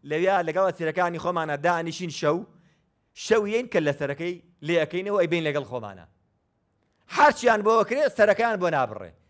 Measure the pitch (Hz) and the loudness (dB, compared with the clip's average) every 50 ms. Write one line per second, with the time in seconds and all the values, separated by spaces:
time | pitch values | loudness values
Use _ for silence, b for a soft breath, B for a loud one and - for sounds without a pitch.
0 | _ 143 151 160 175 185 196 190 170 160 156 180 196 185 - - 165 160 160 180 | _ -4 -2 0 2 2 2 2 0 0 0 0 0 0 0 -2 -6 -4 0 0
1 | 180 175 170 160 - 170 180 170 160 156 147 143 143 170 175 165 165 165 160 - | -2 -2 -2 -4 -4 -4 -2 -2 -2 -4 -4 -2 0 0 0 0 -2 -6 -8 -8
2 | 185 165 139 - - 147 156 175 220 _ b b b b b b b b _ _ | -8 -10 -8 -2 0 0 0 0 -4 _ b b b b b b b b _ _
3 | _ _ _ - - - 220 226 208 202 214 233 254 240 - 180 156 147 143 - | _ _ _ -16 0 2 2 2 2 0 -2 -2 -4 -2 -2 0 0 0 -2 -2
4 | 147 139 143 139 165 175 180 170 _ _ _ _ 143 156 175 165 156 147 170 180 | -6 -6 -6 -6 -8 -8 -8 -10 _ _ _ _ -4 0 0 0 0 0 -4 -8
5 | 185 202 202 202 175 160 170 170 160 151 143 147 135 110 127 123 110 104 98 92 | -4 -2 0 0 2 2 0 0 0 -2 -2 -4 -6 -6 -10 -10 -10 -12 -16 -18
6 | 82 _ _ _ _ _ _ _ _ _ _ _ _ _ _ _ _ _ _ _ | -20 _ _ _ _ _ _ _ _ _ _ _ _ _ _ _ _ _ _ _
7 | _ _ - - 285 294 - - 247 240 226 208 202 214 226 233 202 - 233 277 | _ _ 2 6 6 6 6 4 2 2 2 4 4 4 4 4 2 2 0 0
8 | 302 262 - - 208 214 196 208 233 233 220 190 180 175 160 139 127 110 107 - | 0 0 2 4 4 4 4 2 2 0 0 0 -2 0 2 0 0 -2 -4 -12
9 | 95 87 - _ _ | -14 -16 -18 _ _